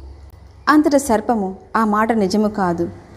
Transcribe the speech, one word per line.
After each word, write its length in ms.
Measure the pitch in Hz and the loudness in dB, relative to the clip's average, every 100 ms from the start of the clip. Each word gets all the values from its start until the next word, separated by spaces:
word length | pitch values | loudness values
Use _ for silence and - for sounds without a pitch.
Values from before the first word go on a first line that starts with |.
| - - - - - - - | -20 -20 -20 -20 -20 -8 2
అంతటా 300 | 302 302 277 | 4 4 2
సర్పము, 580 | 277 214 214 233 190 190 - 214 | 2 -2 0 -2 -4 -8 -6 -2
"ఆ 80 | |
మాట 280 | 220 208 226 | 0 0 0
నిజము 360 | 226 190 208 208 | 0 0 0 0
కాదు, 420 | 208 180 170 175 - - | 0 -2 -2 -4 -8 -20